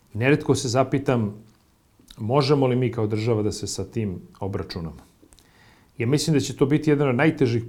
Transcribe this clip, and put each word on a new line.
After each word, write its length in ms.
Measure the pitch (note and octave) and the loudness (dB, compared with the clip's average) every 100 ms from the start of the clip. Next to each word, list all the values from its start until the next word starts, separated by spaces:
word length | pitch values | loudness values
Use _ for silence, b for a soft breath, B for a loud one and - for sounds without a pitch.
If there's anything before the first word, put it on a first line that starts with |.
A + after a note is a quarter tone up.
| b | b
I 40 | G#2 | 0
neretko 380 | B2+ D3+ - B2+ | 2 2 2 0
se 120 | B2 | 2
zapitam, 760 | B2 B2+ C#3+ - B2 G#2 - - _ _ _ _ _ - - | 0 2 0 0 0 -2 -6 -18 _ _ _ _ _ -20 -10
možemo 500 | A2 C#3+ C3 C#3+ C3 | -2 0 2 2 2
li 80 | B2 | 2
mi 160 | B2 | 0
kao 160 | A#2 G#2+ | -2 -2
država 360 | G#2+ A2 A2 | -2 0 0
da 80 | G#2 | -2
se 160 | - G2+ | -4 -8
sa 180 | - F#2+ | -8 -8
tim 360 | A#2 G#2 F2 - - | -6 -6 -8 -14 -10
obračunamo? 580 | F#2+ G2 F2+ F#2 E2 C#2 - _ _ b b b b b b - | -8 -8 -8 -10 -10 -12 -20 _ _ b b b b b b -6
Ja 100 | A#2 | 0
mislim 260 | D3 - | 0 2
da 60 | D3 | 2
će 180 | - A#2 | 0 0
to 80 | C3 | 2
biti 240 | D3+ D#3 | 2 2
jedan 200 | C#3+ C#3+ | 2 2
od 60 | B2 | 2
najtežih 480 | D#3 D#3+ B2+ A2+ | 2 2 0 0